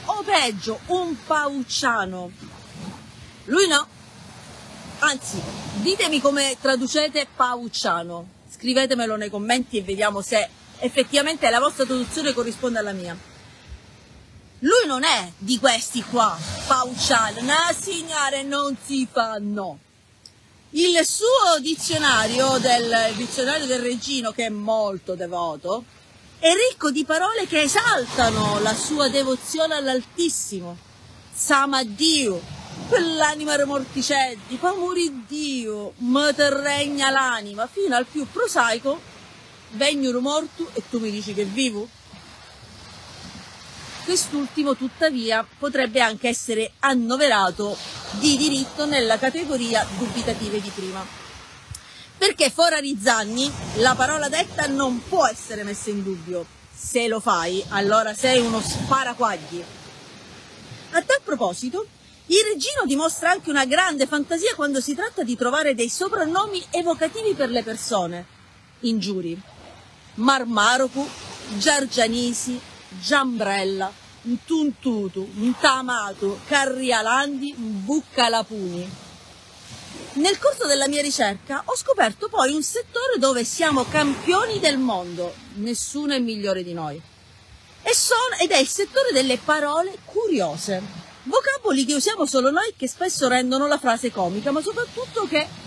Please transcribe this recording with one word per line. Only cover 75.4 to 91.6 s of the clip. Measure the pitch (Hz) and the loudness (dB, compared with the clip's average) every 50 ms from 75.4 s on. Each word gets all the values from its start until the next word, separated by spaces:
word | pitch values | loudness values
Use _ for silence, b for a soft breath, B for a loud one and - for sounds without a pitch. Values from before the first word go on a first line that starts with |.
| 214 247 247 - - 294 262 262 254 247 247 226 208 202 196 - 208 196 202 - - | 0 0 2 4 4 4 4 4 0 -2 -2 -2 -2 -4 -6 -4 -4 -4 -4 -4 -4
Carrialandi, | - 294 277 269 269 254 254 262 247 240 220 214 220 247 269 285 285 285 262 277 285 285 | 0 2 2 2 2 0 -2 0 2 2 2 2 2 2 2 2 0 -2 -4 -6 -6 -8
Buccalapuni. | 247 226 220 208 196 190 214 294 311 - - - 262 240 226 226 226 214 - 220 208 190 180 175 175 180 202 - - - - - - - - - - - - - - - - - - - - - - - - - | -8 -6 -6 -6 -4 -2 0 0 0 0 -2 0 2 2 4 2 0 0 -2 -6 -6 -6 -4 -6 -6 -8 -8 -12 -16 -18 -20 -20 -20 -20 -20 -20 -20 -20 -20 -20 -20 -20 -18 -18 -18 -16 -16 -16 -14 -14 -8 -2
Nel | 277 311 392 403 | 2 2 2 2
corso | - - 571 539 - 466 | 4 2 2 2 2 2
della | 294 277 277 277 277 | 2 2 2 2 2
mia | 285 294 | 0 0
ricerca | 285 294 277 - 240 202 196 190 - - 180 - - | 0 -2 0 0 0 0 0 -4 -8 -6 -6 -6 -4
ho | - - | -4 -4
scoperto | - - - 539 - - 220 202 - 403 | -4 0 0 4 4 4 2 2 -4 -8
poi | 440 453 403 - 269 294 | -2 2 2 2 2 2
un | 311 | 0
settore | 277 - - 480 480 - - 480 508 539 480 | -2 -2 -4 -4 -6 -4 -4 -2 0 0 2
dove | 294 247 269 254 240 233 | 2 2 2 2 2 -2
siamo | - - - 330 311 285 254 - | -2 0 0 2 2 2 2 0
campioni | - - 302 302 285 269 - - 311 359 392 480 453 440 403 | 2 2 2 2 2 0 0 2 2 2 4 2 0 0 -2
del | 370 302 277 | -2 -2 0
mondo, | 262 262 240 208 180 180 175 175 170 175 175 170 - - - - | 0 0 0 -2 -2 -4 -6 -6 -6 -6 -8 -8 -12 -18 -16 -10
nessuno | 202 208 233 240 - - - - 285 294 285 277 | -8 -6 -6 -6 -6 -8 -8 -8 -6 -4 -2 -2
è | 262 | 0
migliore | 240 226 220 208 202 196 185 185 175 | -2 -2 -4 -4 -2 -2 -2 -2 -4
di | 175 170 | -8 -8
noi. | 170 160 151 143 165 - - - - - - - - - - - - - - - - | -8 -8 -8 -10 -12 -16 -20 -20 -20 -20 -20 -20 -20 -20 -20 -20 -20 -20 -20 -20 -6
E | - 415 480 | -2 0 2
son-, | - - - 494 453 494 508 427 - | 2 2 2 2 2 2 0 0 0
ed | 349 320 | 2 4
è | 381 | 4
il | 277 269 | 4 4
settore | - - - 403 - - 539 539 508 285 | 2 0 -4 -4 0 0 0 2 4 2
delle | 262 262 262 247 | 2 2 2 0
parole | 226 - - 302 302 294 285 302 330 359 392 370 - - | 0 0 0 0 2 2 0 0 0 0 -2 -4 -10 -16
curiose, | - - 403 466 415 330 226 180 156 147 165 - 202 196 185 208 196 - 170 - - - - - | -4 -4 -2 0 2 0 0 0 -2 -2 -6 -4 -4 -4 -4 -6 -10 -14 -14 -16 -18 -20 -14 -6
vocaboli | 254 381 523 - 539 539 539 | 0 0 2 2 2 -2 0